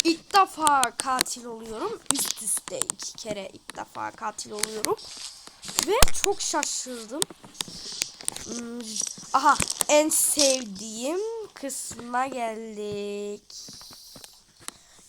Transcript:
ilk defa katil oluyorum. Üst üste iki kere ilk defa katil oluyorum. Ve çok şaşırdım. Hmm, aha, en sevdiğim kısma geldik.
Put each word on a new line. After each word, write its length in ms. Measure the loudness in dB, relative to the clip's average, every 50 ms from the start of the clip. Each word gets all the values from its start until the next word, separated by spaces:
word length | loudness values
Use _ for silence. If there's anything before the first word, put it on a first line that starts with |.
| 2
ilk 300 | 2 2 2 0 4 6
defa 480 | 6 6 6 4 4 6 6 8 8 6 4 2
katil 480 | -2 -2 0 0 0 0 -2 -6 -8 -10
oluyorum. 540 | -10 -12 -12 -10 -10 -6 -4 -4 -4 -4 -4 -4 -4 -2
Üst 300 | -2 -2 -2 -4 -4 -4
üste 360 | -4 -4 -4 -4 -8 -8 -6
iki 340 | -4 -6 -6 -6 -10 -10 -10
kere 360 | -10 -8 -8 -8 -8 -10 -12 -14
ilk 240 | -16 -16 -12 -12
defa 340 | -10 -12 -10 -8 -8 -8 -8
katil 400 | -8 -8 -8 -8 -8 -8 -10 -10
oluyorum. 440 | -6 -4 -4 -4 -4 -4 -2 -2 -2 -4 -6 -10 -14 -12 -12 -14 -14 -16 -20 -20 -20 -16 -14 -4 -2 0 2
Ve 60 | 2 8 10 10 10 10 8 4
çok 180 | 2 0 0
şaşırdım. 800 | -2 -2 0 0 0 -2 -2 -4 -6 -8 -10 -10 -10 -8 -4 -4 -4 -4 -6 -10 -20 -12 -10 -10 -10 -8 -12 -12 -12 -10 -6 -6 -6 -6 -6 -8 -10 -8 -8 -8 -8
Hmm, 360 | -8 -8 -8 -8 -8 -8 -8 -8 -6 -4 -4 -4 -4 -6 -10 -4 0 2
aha, 240 | 6 6 6 6 6 4 0 0 0 4
en 220 | 6 6 6 6 6
sevdiğim 1080 | 4 4 4 4 4 4 6 6 4 2 -2 -6 -10 -10 -10 -10 -8 -4 -4 -2 -2 -2 -2 -4 -4 -6 -10 -12 -12
kısma 720 | -10 -8 -8 -8 -8 -8 -10 -10 -12 -8 -4 -2 -2 -2
geldik. 1160 | -2 -2 -4 -4 -4 -4 -6 -8 -10 -8 -8 -6 -6 -4 -4 -4 -6 -6 -6 -6 -6 -8 -10 -12 -16 -16 -16 -14 -14 -16 -16 -16 -18 -18 -20 -20 -20 -20 -20 -20 -20 -20 -20 -20 _ _ -18 -16 -16 -16 -16 -20 -20 -20 -20 -14